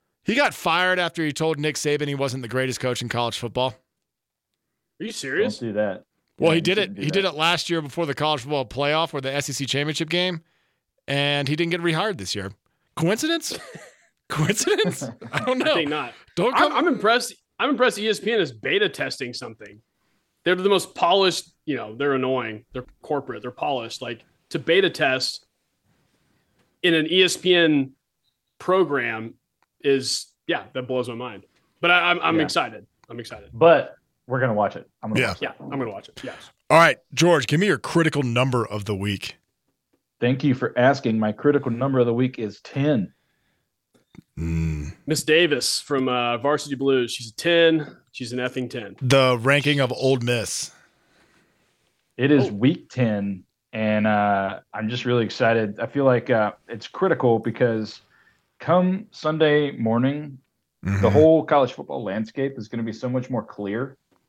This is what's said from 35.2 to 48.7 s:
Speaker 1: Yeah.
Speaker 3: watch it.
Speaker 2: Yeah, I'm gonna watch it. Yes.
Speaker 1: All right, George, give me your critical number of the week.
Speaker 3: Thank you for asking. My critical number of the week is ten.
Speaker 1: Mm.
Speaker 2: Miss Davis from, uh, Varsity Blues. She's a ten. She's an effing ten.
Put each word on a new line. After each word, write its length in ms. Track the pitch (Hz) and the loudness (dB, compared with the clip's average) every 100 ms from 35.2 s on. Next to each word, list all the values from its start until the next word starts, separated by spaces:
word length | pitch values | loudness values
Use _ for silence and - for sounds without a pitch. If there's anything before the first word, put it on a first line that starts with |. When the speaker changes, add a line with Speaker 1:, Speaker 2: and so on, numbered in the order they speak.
Speaker 1:
Yeah. 60 | 120 | -2
Speaker 3:
watch 80 | 90 | -4
it. 20 | |
Speaker 2:
Yeah, 80 | 139 - | -10 -12
I'm 180 | 139 139 | -10 -8
gonna 120 | 120 | -6
watch 160 | 98 - | -10 -16
it. 120 | - | -16
Yes. 120 | 131 - - _ - | -14 -16 -20 _ 2
Speaker 1:
All 80 | 156 | 6
right, 200 | 165 131 _ | 6 4 _
George, 340 | 127 165 160 127 | 2 4 4 4
give 120 | 175 | 2
me 80 | 208 | 2
your 120 | 143 | 0
critical 440 | - 170 160 143 | 0 2 2 2
number 420 | 127 117 131 123 110 | 0 2 2 0 -2
of 200 | 104 101 | -4 -4
the 100 | 101 | -2
week. 420 | 101 98 - - _ _ _ _ _ _ _ - | -2 -4 -6 -14 _ _ _ _ _ _ _ -4
Speaker 3:
Thank 220 | 120 135 | -2 0
you 100 | 147 | 0
for 240 | 127 123 - | 0 -2 2
asking. 420 | 123 135 123 113 | 4 4 0 0
My 120 | 107 | 0
critical 360 | 107 147 139 131 | 0 2 2 0
number 280 | 117 135 131 | -2 0 2
of 60 | 120 | 2
the 80 | |
week 260 | 117 127 131 | 2 0 -2
is 220 | 107 92 | -8 -10
ten. 520 | - - 143 135 90 _ _ _ _ _ _ _ _ _ _ - - - | -10 -2 0 0 -2 _ _ _ _ _ _ _ _ _ _ -20 -18 -8
Speaker 1:
Mm. 560 | 82 82 80 78 73 - - | -4 -2 -2 -4 -8 -10 -6
Speaker 2:
Miss 180 | 151 | -4
Davis 560 | - 156 175 139 - - | 2 2 2 0 -2 -4
from, 280 | - 139 131 | -4 -2 0
uh, 300 | 123 120 120 | 0 0 -2
Varsity 380 | 135 147 147 135 | 0 -2 -2 -4
Blues. 360 | 135 135 120 | 2 2 0
She's 160 | - 117 | -4 -12
a 40 | - | -6
ten. 640 | 170 170 165 160 147 - _ | 2 4 6 4 -2 -14 _
She's 200 | - 120 | -14 -10
an 60 | 123 | -6
effing 300 | 123 131 | -4 -4
ten. 260 | 127 | -6